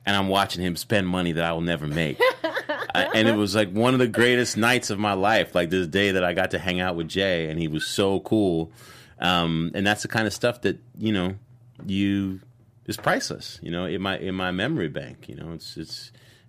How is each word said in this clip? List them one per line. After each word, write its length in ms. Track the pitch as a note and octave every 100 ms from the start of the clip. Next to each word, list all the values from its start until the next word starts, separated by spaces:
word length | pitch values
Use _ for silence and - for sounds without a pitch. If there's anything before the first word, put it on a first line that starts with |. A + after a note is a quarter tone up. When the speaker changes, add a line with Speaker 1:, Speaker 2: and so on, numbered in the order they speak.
| -
Speaker 1:
And 60 |
I'm 140 | G2+ G2
watching 340 | F#2+ G2 F2
him 140 | F2+ E2+
spend 320 | - G#2 F2+
money 240 | F2+ F2
that 120 | D#2+
I 80 | E2+
will 100 | E2
never 240 | E2+ E2 D2+
make. 340 | D#2 D#2 - B4+
Speaker 2:
<laughs> 40 | - E4 - - D4 -
Speaker 1:
Uh, 160 | - -
and 140 | A2+ A2
it 80 | G#2+
was, 180 | G2+
like, 160 | G#2 G#2
one 200 | G2 B2
of 80 | C3
the 80 | B2
greatest 480 | G#2+ A#2+ B2 A#2 G#2
nights 320 | A#2 B2+ -
of 100 | G2+
my 140 | G#2
life, 420 | G2 G2 A2 E2
like, 140 | F2 E2+
this 180 | F#2 F2
day 260 | G2 G2+
that 120 | F#2
I 80 | F2+
got 200 | F2 F#2
to 60 | F2+
hang 220 | F2 F2+
out 160 | F#2 E2+
with 120 | D#2+
Jay, 420 | F#2 F#2+ F2 D#2+
and 100 | D#2+
he 80 | D#2+
was 180 | D2+ -
so 340 | - G2 F#2+
cool. 520 | - A2 G2 E2 D#2+ - - - - -
Um, 500 | F2 F2 E2+ D#2+ E2
and 120 | F#2+ G2
that's 140 | G#2+
the 80 | -
kind 180 | A2+ A2
of 60 |
stuff 300 | - A#2+ A#2
that, 160 | G2 - - -
you 160 | G#2+
know, 220 | G2+ F2+ G2 - - - - -
you, 540 | F#2+ G2+ G2 G2 F#2+ - _ _ _ -
is 100 | G#2+
priceless, 640 | - A#3 - - - -
you 80 | D#2+
know, 140 | F2
in 160 | F2+ F2+
my, 160 | G2 F#2
in 160 | F#2+
my 160 | F#2 F#2
memory 380 | F2+ A#2 D#3+ E2
bank, 400 | C#2+ B1+ - -
you 60 |
know, 180 | C#2 D#2
it's, 240 | D#2+ - -
it's, 340 | D#2+ - - - - -